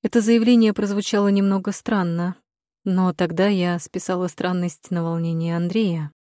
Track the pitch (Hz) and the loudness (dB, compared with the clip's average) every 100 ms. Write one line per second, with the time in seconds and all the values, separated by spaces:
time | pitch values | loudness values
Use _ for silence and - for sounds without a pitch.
0 | - 240 214 233 226 240 220 208 208 202 | 0 0 2 2 6 6 4 2 -2 -4
1 | 208 208 202 196 196 196 190 202 - 214 | -2 0 2 2 2 0 -2 -6 -2 0
2 | 175 170 175 180 _ _ _ _ - 185 | 0 -2 -4 -6 _ _ _ _ -2 2
3 | 185 175 175 165 196 196 175 175 - 190 | 2 0 -2 2 2 2 0 -2 -6 -10
4 | - 180 180 - 180 180 175 - - 175 | -4 -4 -4 -4 -4 -2 -4 -8 -6 -4
5 | 165 165 165 165 165 170 175 202 214 165 | -2 -2 -2 -2 -2 -2 -2 0 0 -2
6 | 147 _ | -6 _